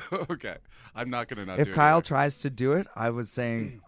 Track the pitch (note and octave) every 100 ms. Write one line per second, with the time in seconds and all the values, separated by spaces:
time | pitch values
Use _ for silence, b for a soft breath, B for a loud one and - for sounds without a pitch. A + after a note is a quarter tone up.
0 | - F#3+ D#3+ D#3+ A2 E2+ - B B A2
1 | B2 B2 A2+ G#2+ F#2+ F#2+ C#3+ G2 D3 E3
2 | - C#3 C#3+ - C#3+ A#2+ C3 D#3+ - -
3 | A#2 A#2 A2 - A#2+ A2+ A2+ A2+